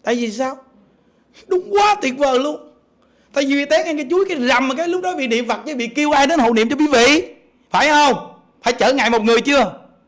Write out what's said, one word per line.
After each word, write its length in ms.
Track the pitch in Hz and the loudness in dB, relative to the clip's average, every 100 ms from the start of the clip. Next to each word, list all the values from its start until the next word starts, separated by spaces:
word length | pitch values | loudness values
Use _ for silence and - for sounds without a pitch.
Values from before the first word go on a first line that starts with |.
Tại 120 | - 240 | -4 -4
vì 160 | 233 | -4
sao? 260 | 208 262 269 _ _ _ _ _ _ _ - - | -4 -6 -8 _ _ _ _ _ _ _ -20 -4
Đúng 200 | 370 415 | -4 -2
quá 260 | 403 415 403 | 0 2 2
tuyệt 160 | 262 262 | -2 -2
vời 220 | 277 254 | 0 0
luôn. 280 | 285 294 - _ _ _ _ _ _ | -2 -6 -14 _ _ _ _ _ _
Tại 120 | 277 277 | -4 0
vì 200 | 285 285 | -2 0
té 180 | 311 | 0
ngay 120 | 330 302 | 0 -6
cái 100 | 262 | -2
chuối 160 | 359 392 | 0 0
cái 80 | 330 | -2
rầm 320 | 240 247 262 262 | 0 0 0 -2
cái 100 | 339 | -4
lúc 140 | 359 | -4
đó 140 | 359 339 | -4 -4
vị 120 | 262 | -2
niệm 200 | 226 233 | -2 -4
Phật 120 | 214 - | -6 -6
chứ 100 | 277 | -8
vị 120 | 233 | -6
kêu 240 | 285 294 | -2 0
ai 160 | 285 277 | 2 2
đến 120 | 330 | 2
hộ 140 | 233 | 2
niệm 160 | 226 226 | 2 0
cho 60 | 285 | 0
quý 120 | 302 | 2
vị? 480 | 254 254 302 - - _ _ _ | 4 4 2 0 -16 _ _ _
Phải 180 | - 277 | 0 2
không? 460 | 294 285 220 - - _ _ | 4 4 0 -6 -20 _ _
Phải 120 | 240 | -4
chở 200 | 247 214 | 0 0
ngại 160 | 269 226 | 2 0
một 120 | 233 | 0
người 200 | 220 233 | 2 2
chưa? 380 | 240 285 208 - - _ | 2 2 2 -4 -20 _